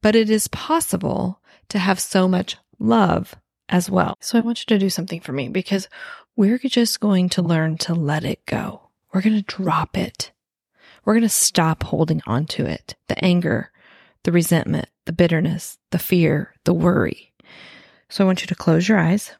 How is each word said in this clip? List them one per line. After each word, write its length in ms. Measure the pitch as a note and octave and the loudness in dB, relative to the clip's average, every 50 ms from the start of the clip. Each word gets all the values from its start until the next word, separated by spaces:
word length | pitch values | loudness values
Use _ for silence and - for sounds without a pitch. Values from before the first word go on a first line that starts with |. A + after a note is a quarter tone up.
| - | 2
But 120 | G#3+ G#3+ | 4 4
it 160 | A3+ A3+ G#3 | 4 4 4
is 160 | A3 G#3+ - - | 2 0 0 -4
possible 920 | - - - - D#4 E4 D#4+ - - - - - - - - F#3 F#3 _ _ _ _ _ _ _ | -8 -12 -4 -2 -2 -2 0 -2 -4 -4 -2 -2 -2 -2 -2 -4 -6 _ _ _ _ _ _ _
to 80 | - G#3 | -4 -2
have 220 | F3+ G3 F#3+ F3+ | 0 0 -2 -2
so 280 | - - - G3 F#3 F#3 | -4 -2 0 2 2 4
much 300 | F#3 F3+ - - - _ _ _ _ _ | 2 0 -2 -4 -10 _ _ _ _ _
love 560 | G#3+ G#3+ A#3 A#3 G3+ E3 - - - - - _ _ _ _ _ _ _ | 0 2 4 4 4 2 2 0 -2 -6 -16 _ _ _ _ _ _ _
as 180 | - F3+ F3 F#3+ | 0 0 0 2
well. 300 | F#3+ F#3 E3 - - _ | 0 0 0 0 -4 _
So 160 | - - - | -10 -2 0
I 60 | A#3 | 0
want 200 | A3+ A#3 A#3+ - | 0 0 -4 -6
you 40 | - | -2
to 140 | - A3+ G3+ | 0 0 2
do 100 | G3 G3 | 2 0
something 300 | - - E3+ F#3+ - F3 | -2 -4 -6 -6 -8 -10
for 120 | - - | -8 -8
me, 160 | C3 C#3 C3 B2+ | -6 -6 -6 -4
because 400 | C#3+ F#3 F#3 - G3 F#3+ G3 - - - - - - - - _ _ | -4 -6 -4 -2 -4 -4 -4 -8 -16 -20 -18 -18 -18 -20 -20 _ _
we're 220 | - G#3 G3 A#3 B3+ | 2 2 2 2 0
just 420 | - C4+ - A#3+ A#3 A3 - - | -2 -2 0 0 0 0 -2 -2
going 300 | - G#3 G3 F#3 F3+ F3+ | 0 2 2 2 2 0
to 140 | - - F3 | 0 -2 0
learn 340 | E3+ E3+ D#3+ D#3+ D#3+ D#3 D#3+ | 0 0 0 0 0 -2 -4
to 160 | - - E3+ | -4 -4 -2
let 300 | E3+ D#3 C#3+ D3+ D#3 - | -2 0 -2 -2 -2 -4
it 200 | B2+ - _ _ - | -6 -8 _ _ -8
go. 420 | - - - - - - _ _ _ _ _ _ - | -6 -6 -6 -8 -10 -14 _ _ _ _ _ _ -4
We're 80 | F#3 | 0
gonna 220 | F#3+ A3 A3 G#3+ G3 | 0 2 0 0 -2
drop 520 | - - - F#3+ F3 - - D#3+ - - | -4 -8 -6 -4 -2 0 0 -2 -2 -4
it. 360 | - - - - - - - _ _ _ _ _ _ _ _ _ _ _ - - _ _ | -4 -4 -4 -8 -12 -14 -14 _ _ _ _ _ _ _ _ _ _ _ -20 -20 _ _
We're 80 | - G#3+ | 2 2
gonna 160 | A#3 A#3 A3 | 4 4 2
stop 540 | - - - - - - E3 D#3+ D#3+ - - | 0 2 0 0 2 2 2 2 2 -2 -2
holding 360 | - - E3 D#3+ D#3+ D#3+ D#3 - | -4 0 0 2 0 0 -4 -2
on 220 | - A2 B2 D#3 D#3 | -2 -2 -2 -2 -4
to 180 | - - C#3+ | -4 -4 -4
it. 300 | - - - _ - - _ _ _ | -4 -4 -8 _ -18 -20 _ _ _
The 140 | - - - | -6 -2 0
anger, 480 | F#3 F3 F3 E3+ D#3+ - - - - _ _ _ _ - _ _ _ _ _ _ | 2 2 2 2 0 -2 -2 -4 -6 _ _ _ _ -20 _ _ _ _ _ _
the 80 | - | 2
resentment, 580 | E3+ F3 E3 - E3+ E3 - - D#3 - - - _ _ _ | 2 2 2 4 2 0 2 0 -2 -4 -4 -8 _ _ _
the 80 | - E3 | -10 0
bitterness, 640 | - F3 E3+ E3 D#3+ F3 F3+ - E3 - - - _ _ _ | 2 2 2 2 0 0 -2 -2 -4 -8 -12 -18 _ _ _
the 80 | - E3+ | -6 -6
fear, 560 | - - F#3+ F3 E3+ D#3 D3+ D3+ - - _ _ _ | -2 0 2 4 4 4 2 0 -2 -6 _ _ _
the 100 | - F3+ | 0 0
worry. 580 | E3 E3 F3+ F3+ - - - - - - _ _ _ _ - - - - - - - - _ _ _ _ _ | 2 2 2 2 2 0 -2 -4 -8 -14 _ _ _ _ -20 -20 -20 -20 -20 -20 -20 -20 _ _ _ _ _
So 140 | - - G3 | -2 2 2
I 20 | |
want 160 | F#3+ F#3 F3+ | 2 2 0
you 60 | - - | -2 -6
to 80 | F3+ | -6
close 340 | - - - D#3+ D#3+ F3 F#3+ | -2 0 2 2 2 4 4
your 80 | A3 G3 | 2 2
eyes. 380 | D#3+ D#3+ F3+ G#3+ - - - _ | 4 2 2 0 -2 -6 -18 _